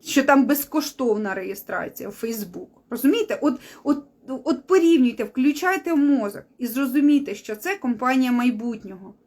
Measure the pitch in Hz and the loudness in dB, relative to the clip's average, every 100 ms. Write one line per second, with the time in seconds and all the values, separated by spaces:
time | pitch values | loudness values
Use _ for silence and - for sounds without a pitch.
0 | - - 269 277 262 285 - 311 302 - | 0 0 4 4 4 0 -2 -4 -4 -4
1 | 247 208 208 190 190 190 - 185 170 - | -2 -2 -2 -6 -8 -12 -8 -8 -8 -10
2 | - 202 226 226 190 180 370 _ _ 240 | -14 -10 -8 -6 -10 -12 -18 _ _ -2
3 | 269 440 - - 294 - - - - 285 | 2 2 0 0 -2 -2 -10 -10 -4 -4
4 | - _ - 262 - 262 - 381 339 330 | -4 _ -12 -8 -4 -4 2 4 6 6
5 | 254 220 208 - 262 294 370 381 - 320 | 4 0 -6 0 0 2 0 -2 0 2
6 | 285 277 208 196 - _ 240 240 277 262 | 4 2 0 -8 -18 _ -6 -2 0 2
7 | 294 285 - 202 - 214 349 392 254 233 | 4 4 2 -10 -10 -8 -6 -4 -4 -2
8 | 254 262 254 240 247 214 240 220 202 185 | 0 2 2 2 2 0 -6 -8 -12 -16
9 | 190 - | -18 -20